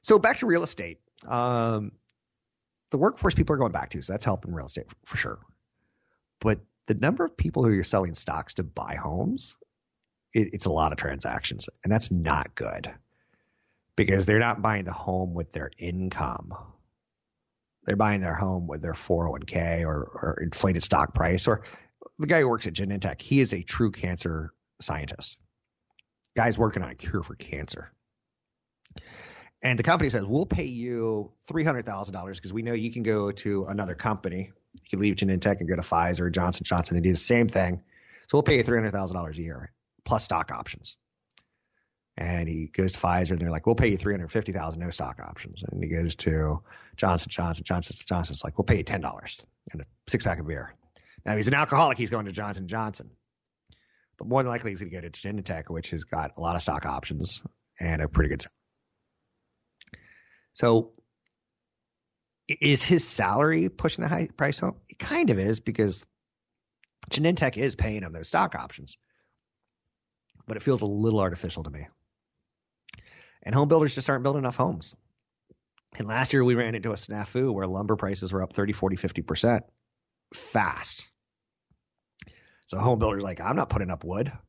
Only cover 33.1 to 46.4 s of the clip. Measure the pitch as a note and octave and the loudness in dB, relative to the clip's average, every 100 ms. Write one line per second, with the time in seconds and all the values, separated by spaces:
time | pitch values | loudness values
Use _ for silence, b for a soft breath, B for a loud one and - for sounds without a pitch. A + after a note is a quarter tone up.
33.1 | G#2+ G2+ G2 G#2 G2 F#2 G2+ F#2+ F2 A#2 | 2 0 -2 -2 -2 -2 -4 -4 -2 -2
34.1 | G#2+ F#2+ F2+ G#2+ _ _ - _ F#2+ G#2 | -2 -4 -6 -8 _ _ -20 _ 2 2
35.1 | F#2+ G2 F#2 G2+ G2 E2+ F2 E2 E2+ E2+ | 4 2 2 2 0 0 -2 0 2 2
36.1 | F2 F2+ E2 F2 F2 - F2 E2+ E2+ F2 | 2 0 2 0 0 0 0 2 2 4
37.1 | F2 - A#2+ A#2 G2+ F2+ F2+ b b b | 2 4 4 4 2 0 -2 b b b
38.1 | b b C#3+ D3 C#3+ A2 A#2 A2 G2 F#2+ | b b 2 4 4 4 2 2 -2 -4
39.1 | F2+ E2 D#2 E2 C#2 - _ _ _ - | -4 -6 -6 -8 -8 -14 _ _ _ -2
40.1 | A2+ - E2+ - A#1+ - - - - _ | 0 2 -2 -2 -6 -10 -12 -14 -16 _
41.1 | _ _ _ _ _ _ _ _ _ _ | _ _ _ _ _ _ _ _ _ _
42.1 | - E2 F2 E2 D#2+ D#2 - F#2+ - F2 | -8 -4 -2 -2 -4 -4 0 0 2 2
43.1 | F2 F2 F2 E2+ D#2+ - A#2 A#2+ F#2+ F#2 | 2 2 0 -2 0 2 4 4 2 0
44.1 | G2+ E2 A2+ G#2+ F#2 D#2+ D#2+ F2 E2 C2+ | -2 -2 -4 -2 -6 -6 -6 -6 -6 -8
45.1 | - G1+ E2+ - - F#2+ F#2 E2 E2 E2+ | -8 -14 -14 -16 -12 -8 -6 -2 0 -2
46.1 | - - D#2 | 0 0 2